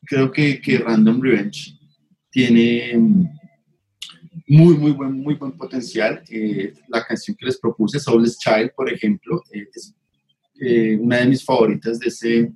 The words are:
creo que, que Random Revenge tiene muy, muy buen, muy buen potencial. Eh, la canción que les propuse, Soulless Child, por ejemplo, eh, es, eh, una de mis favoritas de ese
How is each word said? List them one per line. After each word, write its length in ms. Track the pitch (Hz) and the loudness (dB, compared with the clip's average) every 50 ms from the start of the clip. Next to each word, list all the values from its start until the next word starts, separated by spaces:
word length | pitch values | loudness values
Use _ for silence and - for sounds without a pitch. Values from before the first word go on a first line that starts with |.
| - | -10
creo 280 | - 143 135 135 131 | -4 0 0 0 0
que, 280 | - - 151 147 135 - | 0 0 0 0 0 -2
que 200 | - - 131 123 | -2 0 0 0
Random 420 | 117 113 113 110 107 110 117 127 | 0 2 2 4 4 4 4 2
Revenge 560 | 131 127 117 101 101 104 - - - - - _ _ _ _ _ _ _ _ _ _ _ | 2 2 0 0 0 -4 -8 -12 -16 -16 -20 _ _ _ _ _ _ _ _ _ _ _
tiene 640 | _ 131 - 120 117 117 117 233 240 - - 240 - 117 226 220 208 185 180 151 - - - - _ _ _ _ _ _ _ _ _ _ - - - _ - - _ 165 - - | _ 0 2 4 4 4 4 4 0 -2 -4 -2 0 2 2 4 4 2 2 0 -4 -14 -20 -20 _ _ _ _ _ _ _ _ _ _ -20 -20 -20 _ -20 -20 _ -20 -2 4
muy, 280 | 143 156 165 175 170 147 | 6 8 8 8 6 6
muy 160 | 147 151 147 | 2 0 0
buen, 280 | 135 139 131 135 131 | -2 -4 -8 -6 -6
muy 140 | 135 147 151 | -4 -6 -6
buen 160 | 139 147 131 | -6 -6 -14
potencial. 720 | - - 131 - - 131 113 98 - 113 104 113 - - _ _ | -12 -12 -16 -10 -10 -10 -10 -8 -4 -2 -2 -2 -4 -6 _ _
Eh, 460 | 113 110 107 107 104 98 95 101 - _ _ _ | -10 -6 -6 -4 -4 -6 -8 -10 -12 _ _ _
la 180 | 117 117 - | -6 -6 -6
canción 320 | - 117 110 - - 104 _ | -4 -8 -8 -8 -10 -12 _
que 80 | - | -6
les 140 | 127 131 - | -8 -6 -4
propuse, 400 | - 113 117 - 110 104 - 143 | -4 -6 -4 -2 -4 -2 -2 -4
Soulless 400 | 139 - 117 113 117 117 113 - | -4 0 2 2 2 2 -2 -4
Child, 320 | - - 110 110 113 127 _ | -2 0 0 0 0 -4 _
por 160 | - 131 131 | -6 -6 -6
ejemplo, 520 | - - - 107 104 95 _ - - - - _ - | -6 -4 -2 -2 -2 -4 _ -8 -8 -8 -8 _ -16
eh, 140 | - 202 _ | -16 -16 _
es, 220 | _ - - 214 _ _ _ _ _ _ _ _ _ _ _ _ _ _ | _ -20 -20 -20 _ _ _ _ _ _ _ _ _ _ _ _ _ _
eh, 380 | 135 123 120 117 113 110 110 107 | -4 0 0 0 2 0 0 0
una 180 | 117 120 123 123 | 0 0 0 2
de 100 | 123 131 | 2 2
mis 180 | 139 131 - | 0 0 -2
favoritas 540 | - 131 123 113 107 101 - - 113 117 117 | -2 0 2 2 0 0 -4 -6 -6 -8 -4
de 80 | 113 117 | -6 -6
ese 440 | - - - 117 117 117 117 117 - | -6 -4 -4 0 0 0 0 -2 -4